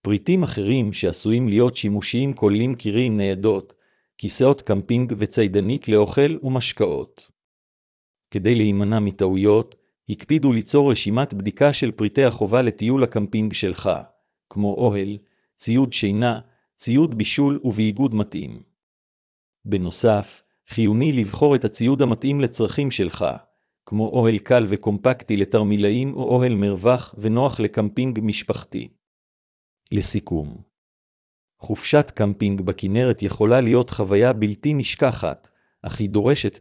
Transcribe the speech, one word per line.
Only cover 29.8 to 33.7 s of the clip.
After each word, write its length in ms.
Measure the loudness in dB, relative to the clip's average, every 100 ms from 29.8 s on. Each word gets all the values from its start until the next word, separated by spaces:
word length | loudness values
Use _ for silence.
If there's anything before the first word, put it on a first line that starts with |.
| _
לסיכום, 680 | -2 0 -2 -4 -6 -6 -14 -20 _ _ _ _ _ _ _ _ _
חופשת 520 | -8 -8 2 2 2 -2
קמפינג 460 | -2 0 -2 0
בכנרת 640 | -4 -4 -2 0 0 0
יכולה 380 | -4 0 4 4
להיות 280 | 4